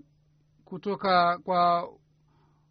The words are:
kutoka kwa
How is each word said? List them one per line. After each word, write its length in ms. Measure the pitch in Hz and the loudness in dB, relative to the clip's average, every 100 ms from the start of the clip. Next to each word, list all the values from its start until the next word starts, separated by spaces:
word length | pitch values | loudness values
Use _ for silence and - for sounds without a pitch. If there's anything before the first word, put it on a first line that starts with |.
| - _ _ _ _ _ | -10 _ _ _ _ _
kutoka 760 | _ 180 202 196 196 180 175 175 | _ -10 -8 -4 0 2 2 0
kwa 540 | 151 180 175 170 175 - _ _ _ _ _ _ _ | -2 0 2 0 -4 -12 _ _ _ _ _ _ _